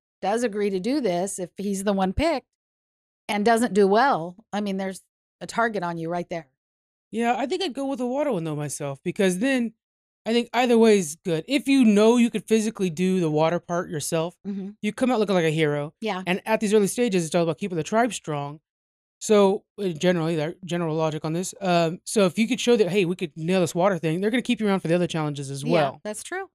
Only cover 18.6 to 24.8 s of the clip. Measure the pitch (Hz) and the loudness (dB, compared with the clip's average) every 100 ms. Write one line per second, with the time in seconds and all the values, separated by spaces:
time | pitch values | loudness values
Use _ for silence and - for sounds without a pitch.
18.6 | _ _ _ _ _ _ - 208 190 202 | _ _ _ _ _ _ 2 4 4 2
19.6 | _ - 196 151 180 180 160 165 151 - | _ -8 -6 -2 0 0 0 -2 -4 -6
20.6 | 175 175 165 156 160 156 160 165 185 - | -6 -4 -2 -2 -2 -2 -4 -4 -6 -6
21.6 | 185 175 165 180 - 226 185 - 226 262 | 0 2 2 -2 -4 2 2 2 0 0
22.6 | 240 233 175 202 170 185 170 160 160 190 | 2 4 4 2 0 -2 -6 -6 -2 0
23.6 | 165 175 196 170 160 165 208 240 240 220 | 0 2 0 0 -2 -2 0 0 0 0
24.6 | 208 190 | 0 0